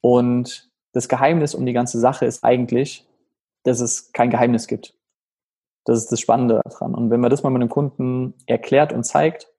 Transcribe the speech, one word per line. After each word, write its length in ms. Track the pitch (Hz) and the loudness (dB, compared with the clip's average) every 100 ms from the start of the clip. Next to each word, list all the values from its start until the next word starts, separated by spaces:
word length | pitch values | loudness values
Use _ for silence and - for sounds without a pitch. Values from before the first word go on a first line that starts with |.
Und 680 | 123 123 123 123 120 - _ _ _ | 4 4 4 0 -4 -12 _ _ _
das 140 | 123 - | -6 -2
Geheimnis 480 | 127 135 170 147 - | 2 2 2 0 -2
um 100 | 127 | -2
die 80 | |
ganze 260 | 123 123 120 | -2 -2 2
Sache 260 | 123 127 123 | 0 2 -4
ist 180 | - | 0
eigentlich, 640 | 120 123 123 120 143 - _ _ _ _ _ _ | 0 2 0 -2 -2 -8 _ _ _ _ _ _
dass 160 | - 120 | -2 0
es 320 | 120 - - | -2 -6 -8
kein 180 | - 120 | -2 0
Geheimnis 380 | 120 120 120 - | 2 2 0 -2
gibt. 280 | 113 - _ _ _ _ _ _ _ _ _ - | -10 -10 _ _ _ _ _ _ _ _ _ 0
Das 120 | 117 | 0
ist 140 | 110 | 0
das 80 | 117 | -4
Spannende 420 | - 117 123 113 | 0 2 2 0
daran. 300 | - - - | -2 -8 -8
Und 160 | - 117 | -4 0
wenn 120 | 120 | 2
man 100 | 120 | 2
das 120 | 139 | 2
mal 60 | 139 | 0
mit 120 | 127 | 0
einem 80 | 120 | 0
Kunden 640 | 143 143 - 127 127 127 - - | -2 -4 -4 -4 -4 -6 -10 -4
erklärt 460 | 120 - 139 151 | -4 2 2 2
und 120 | - | -2
zeigt 440 | 117 147 156 160 - | -2 0 0 -2 -20